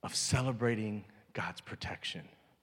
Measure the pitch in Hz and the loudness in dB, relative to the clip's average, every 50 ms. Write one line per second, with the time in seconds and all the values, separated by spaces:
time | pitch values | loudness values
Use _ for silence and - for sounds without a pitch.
0 | - - - - - - - 135 127 131 127 110 120 120 117 110 110 107 104 104 | -6 -2 0 2 2 4 4 4 4 2 2 4 4 4 4 4 2 0 -2 -4
1 | 101 - - - - _ - - 92 85 90 - - - - - - - 90 80 | -6 -10 -18 -20 -20 _ -6 -4 -4 -4 -6 -8 -10 -10 -10 -6 -6 -6 -6 -4
2 | - - - 85 76 - - - - _ - _ | -6 -6 -6 -6 -8 -12 -18 -20 -20 _ -20 _